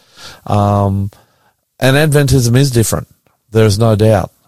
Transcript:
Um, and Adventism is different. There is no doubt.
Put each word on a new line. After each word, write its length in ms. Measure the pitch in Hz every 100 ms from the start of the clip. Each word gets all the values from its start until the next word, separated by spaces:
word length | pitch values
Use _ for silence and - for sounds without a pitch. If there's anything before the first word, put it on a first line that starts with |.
| _ - - - -
Um, 640 | 104 101 101 101 98 101 _ _ _ _ _ _ -
and 160 | 127 143
Adventism 600 | 156 147 139 135 117 123
is 140 | 139
different. 360 | 117 104 78 - _ _ _ _
There 140 | 110 110
is 120 | 98
no 160 | 113 104
doubt. 360 | 110 101 82 _